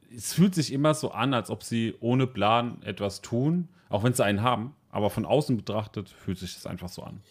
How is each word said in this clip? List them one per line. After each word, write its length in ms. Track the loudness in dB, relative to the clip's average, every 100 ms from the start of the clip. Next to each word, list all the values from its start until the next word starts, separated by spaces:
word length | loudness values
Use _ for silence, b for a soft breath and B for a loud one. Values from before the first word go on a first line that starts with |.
| _ -12
es 180 | -2
fühlt 220 | 4 4 4
sich 160 | 0
immer 220 | 2 2
so 180 | 2 -2
an, 220 | -2 0
als 160 | 0 -2
ob 140 | -8
sie 320 | -4 -2 -2 -2
ohne 260 | 2 2 2
Plan 560 | 2 4 4 2 -6
etwas 380 | -10 -4 -4 -4
tun, 460 | -4 0 2 0 -2 b b
auch 140 | 0
wenn 100 | 2
sie 100 | 2
einen 200 | 2 2
haben. 320 | 2 0 -4 -12 _
Aber 180 | -2 0
von 160 | 0 2
außen 320 | 2 2 -2
betrachtet 500 | -2 -4 -4 -10 -12
fühlt 300 | -12 -8 -8
sich 160 | -10
das 140 | -12 -12
einfach 200 | -10 -12
so 160 | -12
an. 160 | -14 -16 b